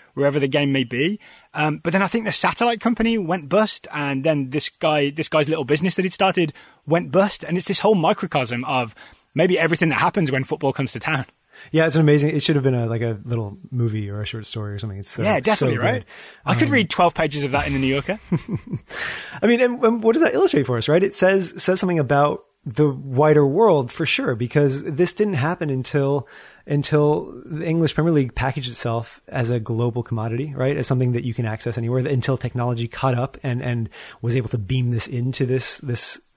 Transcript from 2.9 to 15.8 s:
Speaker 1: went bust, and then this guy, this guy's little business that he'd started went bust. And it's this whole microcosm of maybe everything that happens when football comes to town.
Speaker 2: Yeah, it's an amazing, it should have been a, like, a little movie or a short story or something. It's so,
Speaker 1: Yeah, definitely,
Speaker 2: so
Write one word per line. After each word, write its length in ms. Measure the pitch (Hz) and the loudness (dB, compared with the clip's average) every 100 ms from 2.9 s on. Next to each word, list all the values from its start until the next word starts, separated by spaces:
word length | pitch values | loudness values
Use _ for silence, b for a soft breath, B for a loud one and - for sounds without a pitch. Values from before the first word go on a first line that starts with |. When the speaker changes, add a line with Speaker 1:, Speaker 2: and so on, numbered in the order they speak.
| 240 226 226 | 0 0 0
Speaker 1:
went 320 | 170 147 147 | 0 -4 0
bust, 380 | 190 214 - - | 2 2 -2 -6
and 320 | 151 143 135 | -6 -4 0
then 280 | 151 147 131 | 0 0 0
this 180 | 147 - | -2 -4
guy, 400 | - 160 151 143 | -2 0 2 0
this 180 | 147 151 | -2 -2
guy's 220 | 156 147 | 0 0
little 160 | 160 127 | -2 0
business 300 | 151 180 180 | 0 2 0
that 100 | 185 | -2
he'd 80 | |
started 400 | - 190 185 160 B B B - | 0 2 2 0 B B B -2
went 260 | 165 139 | -2 2
bust. 320 | 165 202 - | 2 2 0
And 140 | 151 175 | -4 -4
it's 80 | 180 | -2
this 140 | 190 | 0
whole 140 | 208 202 | 2 4
microcosm 680 | 160 214 180 147 120 120 | 2 0 -2 -2 -2 -4
of 320 | 127 131 117 B B B B | -4 -2 -4 B B B B
maybe 260 | 151 175 175 | 2 2 4
everything 300 | 165 165 165 | 0 0 0
that 100 | 123 | 2
happens 320 | 170 202 151 | 0 2 0
when 140 | 131 131 | 0 -2
football 260 | 147 139 | -2 -2
comes 220 | 127 131 | -2 -4
to 60 | 123 | -4
town. 260 | - 143 - _ B B B | -4 -4 -4 _ B B B
Speaker 2:
Yeah, 160 | 156 160 | 2 2
it's 80 | 151 | 4
an 60 | |
amazing, 340 | 151 147 151 160 | 6 6 4 0
it 80 | |
should 120 | - 147 | 0 2
have 80 | |
been 120 | 131 127 | 2 2
a, 100 | 113 | 0
like, 160 | 113 | -2
a 180 | 117 104 117 | -2 -4 -4
little 320 | 117 104 101 - | -6 -6 -10 -8
movie 400 | 127 117 107 101 | -2 -2 -2 -6
or 100 | 104 | -6
a 40 | 101 | -8
short 180 | 110 104 | -10 -10
story 280 | 110 104 101 | -8 -8 -8
or 40 | |
something. 200 | 110 98 | -8 -10
It's 100 | 98 | -10
so, 140 | - | -4
Speaker 1:
Yeah, 160 | 202 175 | 0 2
definitely, 380 | 220 214 131 | 2 2 2
Speaker 2:
so 40 | 113 | 2